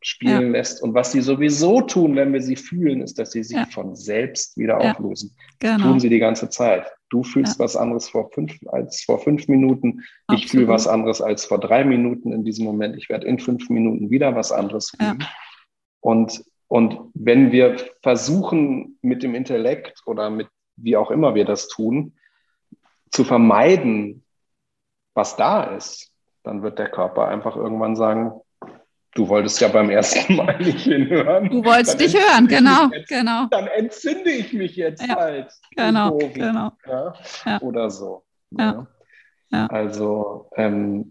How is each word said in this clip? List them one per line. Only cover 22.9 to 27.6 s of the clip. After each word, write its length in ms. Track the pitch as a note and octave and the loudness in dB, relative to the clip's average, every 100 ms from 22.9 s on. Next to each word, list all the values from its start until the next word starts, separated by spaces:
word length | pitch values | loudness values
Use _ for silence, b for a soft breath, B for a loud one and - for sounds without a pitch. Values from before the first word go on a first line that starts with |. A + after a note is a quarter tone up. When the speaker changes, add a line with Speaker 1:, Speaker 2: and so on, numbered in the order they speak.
| _ _ | _ _
Speaker 1:
zu 100 | - | -2
vermeiden, 1040 | B2 B2 A2+ G#2 C#3+ F#3 B2 G#2+ G#2 A2+ _ _ _ _ _ _ _ _ _ | 2 4 6 6 6 4 2 -2 -4 -12 _ _ _ _ _ _ _ _ _
was 220 | - G#2 - | -4 -4 0
da 260 | A#2 G3+ | 0 0
ist, 460 | - G2 - - - _ _ _ | -2 -8 -14 -18 -20 _ _ _
dann 200 | - G#2 | -12 -8
wird 140 | G#2 - | -8 -6
der 80 | G#2+ | -8
Körper 400 | - F#2 A#2 G#2 | -4 -4 -2 -2
einfach 260 | G#2 A2+ | -2 -6
irgendwann 380 | A2+ | -6